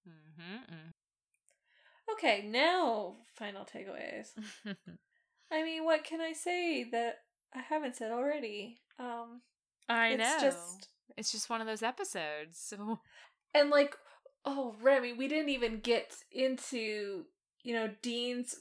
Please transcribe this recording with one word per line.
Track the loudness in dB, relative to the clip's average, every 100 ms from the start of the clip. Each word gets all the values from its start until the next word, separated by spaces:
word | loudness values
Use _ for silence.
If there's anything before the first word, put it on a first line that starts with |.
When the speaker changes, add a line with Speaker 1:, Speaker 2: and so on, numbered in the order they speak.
| -20
Speaker 1:
Mm-hmm, | -20 -20 -16 -12 -12 -12
mm-hmm. | -16 -16 -20 _ _ _ _ _ _ _ _ _ _ -6
Speaker 2:
Okay, | 0 2 2 0
now | 2 4 4 2 0 -4 -10 -20 -14
final | -12 -12 -14
takeaways. | -12 -10 -10 -8 -10 -12 -14 -14 -12 -10
Speaker 1:
<laughs> | -12 -14 -20 _ _ _ _ -4
Speaker 2:
I | -2
mean, | -2 0 4
what | 2
can | 2 -6
I | -4
say | -4 -2 0 0 -2 -2
that | -2 -2 -4 _ _ _
I | -12
haven't | -2 -2 -2 -4
said | -4
already? | 0 0 0 -4 -6 -10 -14 _ -12
Um, | -8 -8 -10 -16 -20 _ _ _ 0
Speaker 1:
I | 4 4
Speaker 2:
it's | 4
Speaker 1:
know. | 4 4
Speaker 2:
just | 4 2 -4 -14 -18 _ _ -6
Speaker 1:
It's | -4
just | -4 -4
one | -4
of | -4
those | -2
episodes, | -2 -2 -4 -4 -4 -6 -8 -12
so | -10 -8 -4 -6 _ -20 -20 _ _
Speaker 2:
And, | 6 8
like, | 8 6 2 -16 -20 -20 _ -4
oh, | -2 -4 4
Remy, | 6 6 4
we | -2 0
didn't | 2 2
even | 2 0 0
get | 2 2 0 -10 -8
into, | 0 2 0 -4 -4 -2 -2 -4 -6 -10 _ _ _
you | -4
know, | -2 -2 -4
Dean's | -4 -2 -2 -2 -6 -6